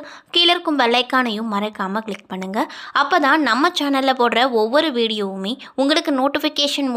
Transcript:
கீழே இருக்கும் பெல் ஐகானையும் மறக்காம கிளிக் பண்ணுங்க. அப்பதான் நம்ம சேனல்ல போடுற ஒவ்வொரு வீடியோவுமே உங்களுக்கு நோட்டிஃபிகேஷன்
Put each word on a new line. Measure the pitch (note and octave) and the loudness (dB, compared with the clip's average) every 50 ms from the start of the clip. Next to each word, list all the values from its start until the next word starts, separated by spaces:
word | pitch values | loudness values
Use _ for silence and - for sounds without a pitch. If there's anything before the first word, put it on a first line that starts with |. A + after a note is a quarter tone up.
| D4 - - - _ _ - | 0 -6 -16 -20 _ _ 0
கீழே | E4+ F4 E4+ F4 | 2 4 4 2
இருக்கும் | F4 F4 E4+ D4+ C#4 | 2 0 -2 0 2
பெல் | B3 A3+ A#3 B3 | 2 2 2 2
ஐகானையும் | B3 A#3+ - B3+ B3 A#3+ G#3 G#3+ A3+ A3+ G3+ | 0 2 0 0 0 0 -2 -4 -4 -4 -2
மறக்காம | G3+ G#3 G#3+ G#3 - G3 F#3+ G3 A3 A3 | -2 -4 -4 -4 -6 -6 -4 -4 -4 -4
கிளிக் | A3 - - - - F#3+ | -6 -10 -12 -10 -12 -10
பண்ணுங்க. | F#3 F#3+ F#3+ F#3+ A3+ D#4 D#4 - - - - - B3+ C#4+ | -8 -8 -4 -4 -4 -4 -4 -6 -14 -18 -4 0 0 0
அப்பதான் | C#4+ F#4+ F4 D4 C4+ C#4+ D#4 D4 B3 | 2 2 2 4 4 4 2 2 2
நம்ம | A3 B3 D4+ F4+ F4+ - | 2 2 2 0 0 0
சேனல்ல | D4 C#4+ C#4 C4+ C4 C4+ B3+ B3+ | -2 0 0 2 2 2 2 2
போடுற | A#3+ A#3 A3+ A3+ B3 C4+ A#3+ A3 | 2 2 4 2 2 2 2 2
ஒவ்வொரு | A3 A3 B3 D4+ D#4+ D#4+ B3 A#3+ | 2 4 2 2 2 2 0 0
வீடியோவுமே | A3+ A3 A3 G#3+ G3+ G3 G3 F#3+ F#3+ G3+ B3+ C4 - - - - C4+ | 0 0 0 -2 -4 -4 -4 -6 -6 -6 -8 -8 -12 -10 -4 0 0
உங்களுக்கு | C#4 D#4 E4+ E4 D#4+ C#4+ B3+ | 2 2 0 0 0 0 0
நோட்டிஃபிகேஷன் | C4 C#4 C#4 D4+ D4+ D4+ D4 - C#4+ C#4+ C#4+ D4 C#4 C4 A#3+ | 0 0 0 -2 -4 -2 -2 -2 -2 -2 -2 -2 -4 -2 -2